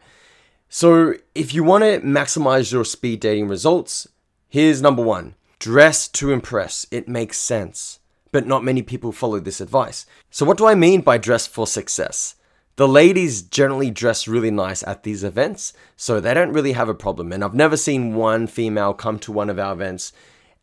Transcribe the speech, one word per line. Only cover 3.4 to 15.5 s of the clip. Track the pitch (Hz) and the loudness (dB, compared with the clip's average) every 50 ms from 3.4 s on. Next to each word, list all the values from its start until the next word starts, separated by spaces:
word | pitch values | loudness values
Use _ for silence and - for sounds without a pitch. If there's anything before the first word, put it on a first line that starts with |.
| 107 | -2
results, | 101 98 90 131 156 180 170 - - - - - - _ _ _ _ _ _ _ | -4 -4 -2 0 0 0 0 -2 -6 -10 -12 -12 -14 _ _ _ _ _ _ _
here's | _ - 143 156 156 147 131 135 | _ 0 2 4 4 4 4 2
number | 143 135 120 | 2 2 2
one. | 117 110 101 90 82 - - _ _ _ _ | 2 0 -2 -2 -4 -10 -18 _ _ _ _
Dress | - - 110 117 143 151 160 151 - - - | -12 -4 2 6 6 6 6 6 2 -4 -6
to | - - 143 139 | -6 -4 -2 -2
impress. | 139 123 - - 123 104 90 82 - - - - | -2 -2 -2 -4 -4 -4 -4 -4 -6 -12 -10 -8
It | - 117 - - | -8 -8 -8 -6
makes | 123 117 117 110 - | -6 -6 -6 -6 -6
sense. | - - - 120 107 95 85 - - - - - _ _ _ _ _ _ _ | -8 -6 -4 -4 -4 -4 -6 -10 -14 -16 -16 -16 _ _ _ _ _ _ _
But | - 143 113 | -2 -2 0
not | 123 135 127 117 | 0 0 0 0
many | 131 131 127 110 | 0 -2 -2 -4
people | - 127 - 117 117 | -6 -8 -8 -8 -8
follow | 104 - 131 117 107 98 | -6 -4 -4 -4 -4 -4
this | 80 95 - - | -6 -8 -10 -10
advice. | 98 80 123 131 113 110 120 - - _ _ _ _ _ | -6 -2 0 0 0 -2 -6 -14 -18 _ _ _ _ _
So | - - 143 | -6 0 2
what | 156 190 190 | 2 2 4
do | 220 | 4
I | 220 214 | 4 6
mean | 185 165 175 190 185 | 6 6 6 6 6
by | - 135 120 | 4 4 2
dress | 113 101 120 120 113 - | 2 2 0 0 0 -2
for | - - 117 110 | -4 -8 -6 -6
success? | - - 107 92 - - - - - - - - - - _ _ _ _ _ _ _ _ | -6 -6 -6 -6 -6 -6 -6 -6 -6 -6 -8 -10 -10 -12 _ _ _ _ _ _ _ _
The | - 139 | 2 4
ladies | 135 135 147 165 180 190 185 180 151 117 98 | 6 8 8 8 6 6 4 0 -2 -4 -6
generally | 87 90 - 139 139 135 135 135 139 123 | -10 -4 0 0 0 2 0 -2 -4 -4
dress | 107 95 117 117 113 - - | -4 -2 -2 -2 -2 -2 -2
really | 110 113 120 113 113 | -2 -2 -2 0 0
nice | 104 104 92 95 95 - - | -2 -2 -4 -4 -6 -8 -8
at | - 98 - - | -10 -10 -10 -8
these | 107 107 95 98 | -10 -8 -6 -8
events, | 101 87 113 139 202 | -4 -2 -2 -2 -2